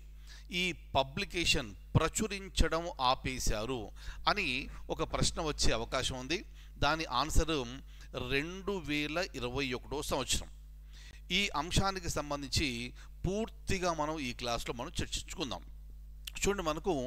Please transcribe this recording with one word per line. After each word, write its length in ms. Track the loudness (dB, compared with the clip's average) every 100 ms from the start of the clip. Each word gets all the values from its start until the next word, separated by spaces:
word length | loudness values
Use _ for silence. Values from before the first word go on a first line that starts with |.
| -10 -16 -16 -16 -4
ఈ 220 | 0 0 0 2 4
పబ్లికేషన్ 800 | 4 0 -2 2 4 4 2 -8 -6 -2
ప్రచురించడం 960 | 0 2 0 -2 -4 4 4 4 0 2
ఆపేశారు 920 | 4 4 2 0 2 2 0 -2 -4 -8 -10 0 2
అని 380 | 2 2 0 -4 -8 -6
ఒక 120 | -2 0
ప్రశ్న 280 | 2 2 2
వచ్చే 320 | 0 6 6
అవకాశం 440 | 6 2 0 0 -2
ఉంది. 220 | -2 -2 -2 -14 -16 0
దాని 260 | 2 2 2 0
ఆన్సర్ 300 | 4 6 6 4 0 -6 -12 -14 -10 -6 0
రెండు 400 | 2 2 -2 -2
వేల 520 | -2 0 0 0 0 -2
ఇరవై 380 | -2 -2 0 0
ఒకటో 300 | -2 -2 -4
సంవత్సరం. 460 | 0 0 2 0 -2 -10 -14 -16 -16 -16 -16 -16 0 2
ఈ 100 | 4 0
అంశానికి 480 | 2 4 4 2 -2
సంబంధించి 840 | -2 -2 -2 0 2 2 0 -4 -8 -14 -4 0
పూర్తిగా 680 | 0 -2 -4 -2 0 2 0
మనం 180 | 0 0
ఈ 140 | -2
క్లాస్లో 420 | -2 -2 0 -2 -4
మనం 120 | -4 -2
చర్చించుకుందాం. 600 | -2 -4 -6 -4 -4 -4 -8 -12 -14 -14 -14 -12 -10 0
చూడండి, 220 | 2 2
మనకు 320 | 0 0 2 0